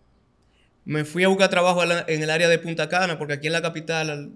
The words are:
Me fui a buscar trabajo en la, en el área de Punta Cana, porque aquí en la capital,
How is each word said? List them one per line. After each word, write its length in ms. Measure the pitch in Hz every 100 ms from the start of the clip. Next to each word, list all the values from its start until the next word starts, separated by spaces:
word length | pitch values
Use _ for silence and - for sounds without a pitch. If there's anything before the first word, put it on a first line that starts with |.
| _ _ _ _ _ _ _ _ -
Me 140 | 151
fui 180 | 151 175 190
a 20 |
buscar 220 | 190 190
trabajo 340 | 185 180 175
en 60 | 170
la, 160 | 170 170
en 160 | 156
el 60 | 156
área 180 | 160 170
de 120 | 165
Punta 280 | 170 165 156
Cana, 300 | 180 185 156
porque 140 | 147
aquí 140 | 139 151
en 40 |
la 100 | 165
capital, 680 | 165 165 160 160 156 147 143